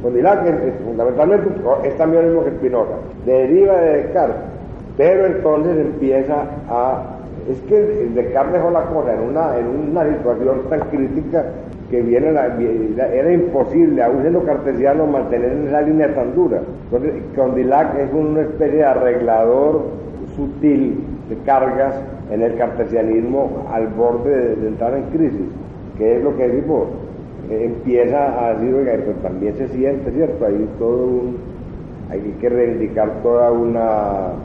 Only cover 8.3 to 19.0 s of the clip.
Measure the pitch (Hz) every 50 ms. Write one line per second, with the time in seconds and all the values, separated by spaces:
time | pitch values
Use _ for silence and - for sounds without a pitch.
8.3 | 127 135 139 - 175 180 160 170 175 165 156 165 160 156 135 123 113 107 113 120
9.3 | 143 156 165 151 131 120 117 120 127 147 156 147 156 175 160 151 147 - - -
10.3 | 120 110 123 131 131 131 131 - 160 151 143 - 147 143 135 127 - 147 156 -
11.3 | 165 165 139 123 123 - - - - - - - - 123 120 117 117 123 143 156
12.3 | 160 147 131 123 117 117 117 113 113 113 110 110 107 117 131 - 117 127 139 165
13.3 | 175 170 - - - 139 127 - - 165 170 156 143 131 120 120 131 139 131 160
14.3 | 175 180 - - 147 135 - 139 131 120 127 139 143 156 156 147 147 135 120 107
15.3 | 120 117 120 123 135 147 151 139 139 147 147 151 156 156 151 139 - 135 123 120
16.3 | 131 165 180 160 117 92 - - - - - - 117 123 131 156 - - - -
17.3 | - 139 135 127 127 123 127 123 135 143 160 147 127 139 143 127 135 156 156 151
18.3 | 151 156 151 151 - - 156 143 139 151 151 139 131 123